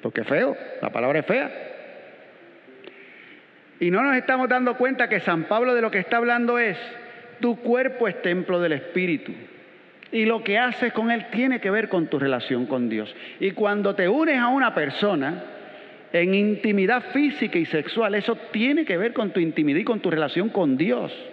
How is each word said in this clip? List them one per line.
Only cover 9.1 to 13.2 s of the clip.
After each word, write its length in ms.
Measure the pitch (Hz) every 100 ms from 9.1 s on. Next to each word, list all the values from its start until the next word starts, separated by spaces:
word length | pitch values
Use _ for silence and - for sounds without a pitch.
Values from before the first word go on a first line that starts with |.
| 151 - 90 - - - - - - -
Y 140 | 226 220
lo 180 | 226
que 140 | 220 202
haces 360 | 247 - 240
con 180 | 220 226
él 140 | 233 -
tiene 300 | 202 262 247
que 100 | 196
ver 200 | 208 220
con 180 | 180 156
tu 100 | 139
relación 480 | 135 127 - 127 120
con 240 | 127 120
Dios. 240 | 110 107 -